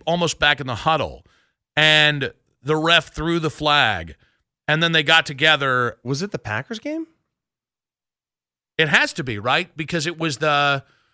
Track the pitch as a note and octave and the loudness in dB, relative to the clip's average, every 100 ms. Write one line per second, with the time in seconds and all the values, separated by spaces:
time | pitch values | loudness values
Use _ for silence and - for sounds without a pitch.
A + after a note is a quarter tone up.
0 | - F3 E3+ - D3 C#3+ C3+ A2+ D#3+ D#3 | -4 -2 -2 0 0 0 -4 -4 0 0
1 | F2 - _ _ _ _ _ - D#3 D#3 | -2 -8 _ _ _ _ _ 2 4 6
2 | D3+ D3 C3 _ _ _ C3+ D#3 E3 E3+ | 4 2 -6 _ _ _ -2 0 4 2
3 | - - D#3+ E3+ D#3 - D3+ D3 A#2+ F#2 | 0 -6 -2 -2 -2 -2 0 2 2 -2
4 | E2 - _ _ _ _ - D#3 E3+ D#3+ | -8 -16 _ _ _ _ -4 0 2 0
5 | D3 D#3+ D#3 C3+ D#3 D3+ C#3 B2 A#2+ - | 4 2 2 0 2 2 2 0 -2 -4
6 | A#2+ C#3 G3+ - - G#2+ - A3+ C#4+ D#4+ | -8 -6 -6 -8 -6 -6 -6 -10 -8 -8
7 | D#4+ _ _ _ _ _ _ _ _ _ | -10 _ _ _ _ _ _ _ _ _
8 | _ _ _ _ _ _ _ - D#3 G#3+ | _ _ _ _ _ _ _ -4 2 2
9 | D4 - B2+ G#2 A#2 D3+ F#3 D3 D#3 E3+ | 0 -4 -8 -4 0 0 -2 -10 -6 -4
10 | D3+ D#3+ D#3+ C#3 D#3 D3 C#3+ C#3 - _ | -4 -4 -6 -2 0 2 2 0 -6 _
11 | _ | _